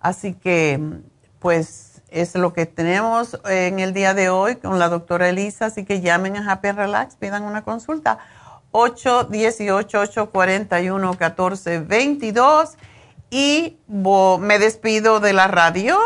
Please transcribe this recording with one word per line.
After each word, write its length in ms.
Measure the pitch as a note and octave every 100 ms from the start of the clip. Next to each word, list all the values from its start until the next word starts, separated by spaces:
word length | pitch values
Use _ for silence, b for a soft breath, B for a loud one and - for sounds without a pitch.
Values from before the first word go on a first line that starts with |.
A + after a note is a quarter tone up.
Así 340 | - F#3+ G3+
que, 440 | F3+ F#3 F3 D#3 C#3 D3+ D#3+ - _ _ _
pues, 640 | F3+ E3+ E3 - - - _
es 240 | E3 E3+
lo 180 | F#3 F3+
que 140 | E3+ E3
tenemos 760 | - E3 F#3 A3+ A3+ A#3 - G3+
en 300 | F#3+ F3+ F#3+
el 160 | F#3+
día 180 | F#3+ F#3+
de 160 | G3 F#3
hoy 280 | F#3 G3 B3
con 220 | F#3 F#3+
la 120 | E3+
doctora 400 | E3+ E3+ F3 F3+
Elisa. 360 | F3+ G3+ - A3
Así 200 | A3 G3
que 160 | G3+
llamen 340 | F3 E3+ F#3+ G3+
a 160 | G#3
Happy 160 | F#3+ G3+
and 100 | G3+
Relax, 380 | G3+ G#3 C4 -
pidan 280 | G3+ G3+
una 180 | G#3 G#3+
consulta. 560 | G#3+ A3+ - D#4 D4+ A3+ B B B B _
Ocho 540 | - A#3+ A#3+ C4+ B3
dieciocho, 760 | A#3+ G#3+ A3 A3+ G#3 G3 G#3 G#3
ocho 280 | G3+ G#3+ G#3
cuarenta 540 | G3 F#3 F#3+ G#3 F3
y 80 | F3+
uno, 240 | F#3+ F#3+
catorce 640 | F#3 E3 - F#3 F#3+ F3 E3+
veintidós. 960 | D#3+ G#3+ C#4 C#4+ A3+ G#3+ B3+ D4+ D#4 - b b b b -
Y 460 | B3 C#4 D4 E4 - _
bo-, 520 | G#3 F#3+ G3 F#3+ F#3
me 200 | G3+ G#3
despido 640 | G#3+ A3 A3+ G#3+ A3 A3
de 140 | G#3
la 140 | G3 F#3+
radio 500 | F#3 E3 F3 G#3+ F#4